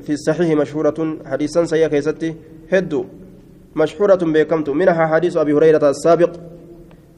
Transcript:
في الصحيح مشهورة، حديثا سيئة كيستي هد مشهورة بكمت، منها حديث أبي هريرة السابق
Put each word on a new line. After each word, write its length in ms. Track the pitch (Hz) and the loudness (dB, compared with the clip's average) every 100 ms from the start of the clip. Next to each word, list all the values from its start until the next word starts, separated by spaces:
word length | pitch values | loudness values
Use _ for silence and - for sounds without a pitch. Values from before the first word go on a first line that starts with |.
في 80 | - | -8
الصحيح 440 | 143 156 156 170 151 | -6 -2 0 0 0
مشهورة، 420 | 135 147 151 160 160 156 - | 0 0 -2 -2 -6 -6 -8
حديثا 400 | 135 147 170 165 | -4 -2 -2 0
سيئة 220 | 160 156 | 0 2
كيستي 480 | 147 147 151 165 156 - - - | 0 -2 -4 -6 -8 -16 -20 -2
هد 320 | 185 180 143 - - - - - - - 156 | -2 0 -4 -6 -12 -20 -20 -20 -20 -14 -4
مشهورة 460 | 156 175 202 185 | -4 0 2 2
بكمت، 480 | 165 156 151 165 147 | 2 0 0 0 -2
منها 360 | 143 190 165 160 | 0 2 2 0
حديث 300 | 160 175 170 | 0 0 -2
أبي 160 | 151 | 0
هريرة 360 | 147 156 151 143 | 4 4 4 2
السابق 420 | 135 165 165 170 - - - - - - - - | 0 2 2 2 -2 -18 -20 -20 -20 -20 -20 -20